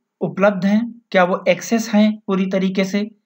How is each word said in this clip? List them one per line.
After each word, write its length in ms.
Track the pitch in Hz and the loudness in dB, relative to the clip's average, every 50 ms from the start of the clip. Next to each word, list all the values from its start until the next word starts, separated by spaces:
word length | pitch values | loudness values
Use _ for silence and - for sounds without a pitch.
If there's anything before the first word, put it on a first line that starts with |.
| _ _ _ - | _ _ _ -6
उपलब्ध 460 | - 170 143 - 190 208 202 185 175 | -6 -6 -2 2 2 2 2 2 0
हैं? 340 | 196 208 214 240 233 - - _ - | 0 2 0 0 -2 -8 -14 _ -4
क्या 140 | - 190 180 | 0 2 2
वो 200 | 175 190 185 - 190 | 2 0 0 0 0
एक्सेस 400 | 180 175 - - 233 226 220 - | 0 0 -2 -2 -2 -2 -2 0
हैं 300 | - 208 214 214 214 214 _ | 2 2 4 2 2 -2 _
पूरी 200 | - 190 185 196 | -4 -2 -2 -2
तरीके 380 | 190 190 190 185 190 190 202 190 | 0 -2 -2 -2 -2 0 -2 -2
से? 260 | 190 190 202 208 214 - _ _ | -2 -2 -4 -6 -6 -10 _ _